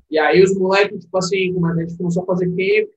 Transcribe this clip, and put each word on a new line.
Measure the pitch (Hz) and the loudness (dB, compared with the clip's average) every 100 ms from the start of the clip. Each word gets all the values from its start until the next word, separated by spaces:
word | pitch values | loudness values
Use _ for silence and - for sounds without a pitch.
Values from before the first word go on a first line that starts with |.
| - | -6
E | 156 | -2
aí | 147 170 | 2 4
os | 190 190 | 4 2
moleques, | 185 196 202 190 | 0 2 0 -4
tipo | - 185 | -6 -4
assim, | 175 190 185 | -2 -2 -2
como | 175 165 | 0 0
a | 165 | -2
gente | 165 - | -4 -6
começou | 175 175 | -4 -2
a | 180 | -2
fazer | 180 180 | -2 -2
camp | 180 190 214 214 | -2 0 0 0